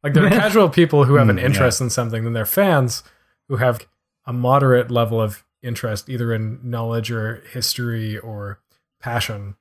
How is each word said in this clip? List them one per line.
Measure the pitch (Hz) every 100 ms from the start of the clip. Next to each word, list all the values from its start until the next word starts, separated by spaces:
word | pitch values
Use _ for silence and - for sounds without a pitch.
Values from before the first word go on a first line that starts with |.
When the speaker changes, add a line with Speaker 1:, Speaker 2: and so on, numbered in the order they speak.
Speaker 1:
Like, | 147
there | 143 190
are |
Speaker 2:
<laughs> |
Speaker 1:
casual | - 208 208 190
people | 175 165 147 135
who | 139
have | 113
an | 95
Speaker 3:
Mm, |
yeah. | 127
Speaker 1:
interest | 135 127 107
in | 123
something, | 120 117 110
then | 113
there | 117
are | 107
fans | - 202 156 127 110 _ _ _ _ _
who | 131
have | 127 113 - _ _ _ -
a |
moderate | 123 123 139 139 123 120
level | 120 113 113
of | 110 101 _ _
interest, | 127 117 120 107 -
either | 127 117
in | 113 110 127
knowledge | 123 117 113 117 110
or | 117 110 113 -
history | 131 - - 120 113 110 107
or | 113 104 101 98 _ _ _ _
passion. | - 117 - 104 101 98